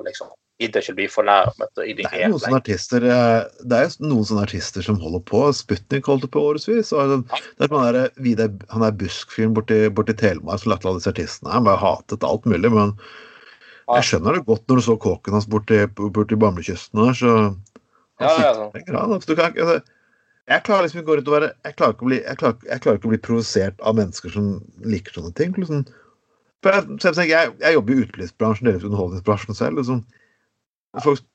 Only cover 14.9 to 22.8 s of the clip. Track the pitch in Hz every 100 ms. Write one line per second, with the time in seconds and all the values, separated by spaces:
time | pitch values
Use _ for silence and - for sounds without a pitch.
14.9 | 113 101 87 - 104 104 107 101 110 101
15.9 | 104 104 98 107 107 107 87 80 87 -
16.9 | 107 117 127 123 110 104 95 - - _
17.9 | _ _ - 135 160 151 113 107 - 180
18.9 | 147 233 196 - 160 170 - 170 156 -
19.9 | _ _ _ _ _ - 156 - 196 175
20.9 | 170 156 151 135 147 151 - 151 - 143
21.9 | 107 123 127 - 127 139 - - 131